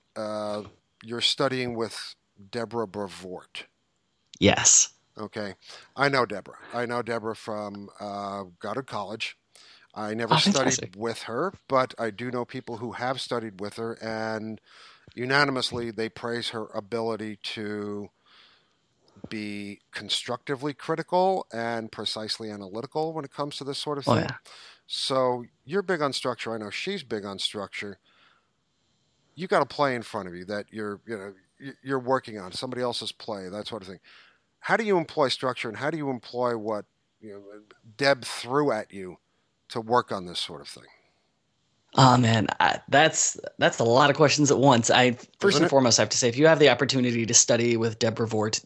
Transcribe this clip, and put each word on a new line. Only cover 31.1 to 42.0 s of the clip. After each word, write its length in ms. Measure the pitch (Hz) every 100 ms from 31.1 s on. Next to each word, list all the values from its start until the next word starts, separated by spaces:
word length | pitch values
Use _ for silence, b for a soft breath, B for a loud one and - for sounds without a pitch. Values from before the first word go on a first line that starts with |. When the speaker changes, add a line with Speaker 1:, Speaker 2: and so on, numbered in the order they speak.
| 107
Speaker 1:
know, 180 | 98 98 _ _
y-, 140 | 135 123
you're 160 | 131 135
working 400 | 123 131 - 107
on, 140 | 92
somebody 300 | - 127 123
else's 300 | 123 117 107
play, 360 | - - 101 92
that 180 | 104 104
sort 160 | 110
of 60 | 95
thing. 120 | 92 b b b b b _
How 160 | - 196
do 80 |
you 140 | 220 185
employ 300 | 156 156 131
structure, 400 | - 131 123 120
and 100 | 107
how 120 | 139
do 60 | 160
you 140 | 139
employ 460 | 123 - 120 123 117
what, 280 | 107 104 - _ _ _
you 120 | 110
know, 100 | 101 101 104 107 - 113 107
Deb 280 | 139 139
threw 460 | 110 - 120 135 147
at 200 | 110 -
you 260 | 98 92 80 _ _ _ _ -
to 120 | 123
work 300 | 110 120 -
on 160 | 104 90
this 140 | 82
sort 200 | - 78
of 80 | 73
thing? 160 | - - _ _ _ _ _ _ _ _ _ _
Speaker 2:
Oh, 220 | -